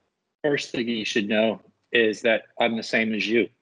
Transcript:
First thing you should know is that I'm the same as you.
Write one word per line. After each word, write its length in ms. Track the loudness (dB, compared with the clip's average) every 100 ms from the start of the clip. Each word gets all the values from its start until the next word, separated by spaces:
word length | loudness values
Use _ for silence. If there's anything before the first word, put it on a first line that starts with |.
| _ _ _ _
First 260 | -2 -2 -4
thing 180 | -6 -4
you 160 | -4
should 240 | -4 -4 0
know 320 | 2 0 -2 _ _ _
is 320 | 2 2 2
that 200 | 0 0 -2 -2
I'm 160 | -2 -2
the 60 |
same 300 | -2 -2 0
as 140 | -2 0
you. 220 | 0 0 _